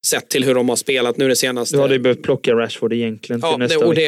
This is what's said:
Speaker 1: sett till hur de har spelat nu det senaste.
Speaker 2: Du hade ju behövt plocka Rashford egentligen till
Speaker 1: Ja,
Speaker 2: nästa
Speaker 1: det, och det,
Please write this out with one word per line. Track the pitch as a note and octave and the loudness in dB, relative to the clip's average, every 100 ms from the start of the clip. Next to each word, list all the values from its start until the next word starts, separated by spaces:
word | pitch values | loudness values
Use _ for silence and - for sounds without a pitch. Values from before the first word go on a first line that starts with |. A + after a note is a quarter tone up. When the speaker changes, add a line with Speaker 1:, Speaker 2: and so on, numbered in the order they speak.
| - | -4
Speaker 1:
sett | C3+ - | -4 -2
till | D3 | -2
hur | C3 | 2
de | B2+ B2 | 2 2
har | A#2 | 0
spelat | - C3 B2 A#2+ | -2 0 0 0
nu | C3+ | 0
det | B2 | 0
senaste. | C3 B2 A#2+ C#3+ | 0 -2 -2 0
Speaker 2:
Du | |
hade | C3+ | 2
ju | C3+ | 2
behövt | B2 B2 | 2 0
plocka | - C3 - | 0 -2 0
Rashford | A#2 A2+ - A2+ | 0 0 -2 -2
egentligen | A#2 A#2 A2 - A#3 | -2 -4 -6 -8 -4
till | E3 | -2
Speaker 1:
Ja, | D#3 | -2
Speaker 2:
nästa | D#3 E3 | 0 2
Speaker 1:
det, | |
och | E3 | 2
det, | D#3 | 2